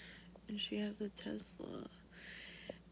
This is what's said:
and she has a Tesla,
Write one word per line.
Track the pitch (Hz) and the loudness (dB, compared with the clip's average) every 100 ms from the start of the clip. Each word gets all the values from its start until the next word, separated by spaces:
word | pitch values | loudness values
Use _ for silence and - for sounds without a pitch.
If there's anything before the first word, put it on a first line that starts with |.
| - - - - - | -8 -10 -12 -12 0
and | 208 | 2
she | - 208 | 6 6
has | 208 208 | 6 4
a | 202 | 2
Tesla, | - - 214 - - - - - - - - - - - - - - - | 2 2 2 0 -4 -2 0 -2 -6 -14 -10 -8 -6 -6 -8 -6 -6 -6